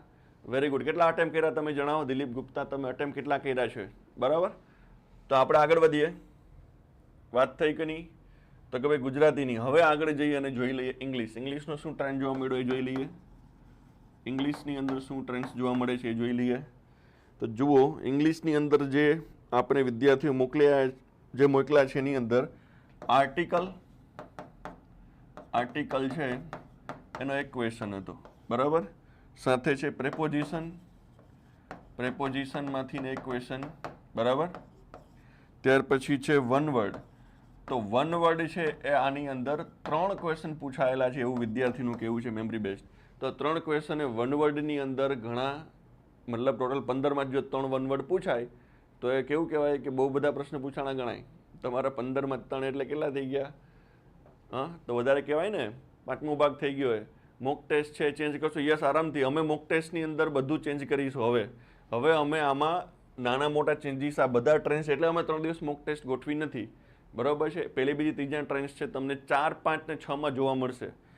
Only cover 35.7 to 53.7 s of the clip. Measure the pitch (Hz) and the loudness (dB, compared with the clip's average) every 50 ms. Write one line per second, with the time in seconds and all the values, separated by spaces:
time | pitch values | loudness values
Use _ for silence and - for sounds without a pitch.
35.7 | 135 135 131 135 143 131 131 - 143 135 135 - 147 143 127 117 127 139 151 156 | 6 6 6 4 2 2 2 0 -2 0 2 4 4 4 4 4 2 2 2 2
36.7 | 135 117 104 95 - - - - - - - - - - - - - - - - | 2 2 0 0 -2 -8 -14 -18 -20 -20 -20 -20 -20 -20 -20 -20 -20 -14 -8 -4
37.7 | 135 123 107 98 110 127 147 160 170 170 170 165 165 165 165 151 - 185 165 151 | -4 -4 -2 0 2 2 2 2 0 2 2 2 2 2 -2 -4 -2 -2 -2 -2
38.7 | - - - 143 143 127 131 139 139 143 147 139 135 127 123 139 147 156 170 - | -4 -4 -2 0 2 2 2 2 -2 -4 -6 -6 -6 -4 -4 -4 -4 -4 -6 -10
39.7 | - - - 139 147 160 180 202 196 - 175 165 160 160 - 160 156 156 143 139 | -14 -12 -6 -4 -2 0 0 -2 -2 -4 -4 -4 -4 -4 -6 -10 -10 -8 -10 -8
40.7 | 135 160 139 127 131 135 131 127 127 143 120 123 127 123 120 110 107 127 127 123 | -2 0 0 0 2 2 0 0 0 -2 -2 -2 -2 -2 -2 -2 0 0 0 0
41.7 | 120 131 127 120 117 113 113 113 117 117 113 120 110 110 110 107 110 110 104 98 | 0 -2 -4 -4 -4 -4 -4 -2 -2 -2 -4 -4 -4 -4 -4 -4 -4 -4 -4 -4
42.7 | 98 - - - - - - - - - 135 131 - - 135 151 160 165 160 156 | -6 -6 -10 -20 -20 -20 -20 -20 -12 -8 -8 -6 -6 -4 -2 -2 -2 -2 -2 -2
43.7 | 147 151 156 - 156 151 147 131 113 117 120 131 147 147 151 151 147 147 147 151 | -2 -2 -2 -4 -4 -4 -4 -2 -2 -2 0 0 2 2 2 2 2 0 -2 -2
44.7 | 147 143 139 135 131 127 135 135 139 120 107 117 117 123 131 139 143 151 156 - | -2 -2 -2 -2 -2 0 0 0 0 -2 -4 -4 -4 -2 -2 -2 -4 -6 -12 -18
45.7 | - - - - - - _ _ _ _ - 123 117 113 127 135 120 107 127 127 | -20 -20 -20 -20 -20 -20 _ _ _ _ -8 -6 -4 -2 0 0 0 0 0 -2
46.7 | 135 139 113 139 131 135 139 143 143 143 139 131 131 139 131 135 135 131 135 135 | -2 -2 -2 -2 -2 0 0 0 0 0 -2 -2 -2 -2 -2 -2 -4 -4 -2 -2
47.7 | 131 131 131 131 139 139 139 139 180 190 - 190 131 117 120 - - - - - | -2 -2 -2 -2 -2 -2 -2 -2 -2 -2 0 0 -2 -2 -4 -8 -12 -20 -20 -20
48.7 | - - _ _ _ - - 123 135 135 127 127 147 160 165 151 156 151 147 147 | -20 -20 _ _ _ -4 -2 0 0 0 0 0 0 0 0 0 0 2 2 2
49.7 | 143 139 120 139 131 131 135 139 135 139 139 147 139 143 139 - 156 139 131 139 | 0 0 -2 -2 0 0 2 2 2 2 0 0 0 -2 -6 -8 -8 -8 -8 -8
50.7 | 131 147 139 135 135 131 123 117 101 104 - - - - - _ - - - 127 | -6 -6 -4 -4 -4 -4 -4 -4 -6 -8 -12 -18 -20 -20 -20 _ -14 -8 -6 -4
51.7 | 123 131 131 135 135 117 120 131 131 139 139 135 131 120 104 - 143 135 135 135 | -2 -2 -2 -2 -2 -4 -6 -4 -2 -2 -2 -2 -4 -6 -6 -6 -6 -4 -2 -2
52.7 | 131 139 135 120 143 151 156 147 135 139 135 131 135 139 139 143 - - - - | -2 -4 -4 -4 -4 -4 -4 -2 -2 -4 -4 -2 -4 -4 -4 -6 -10 -18 -20 -20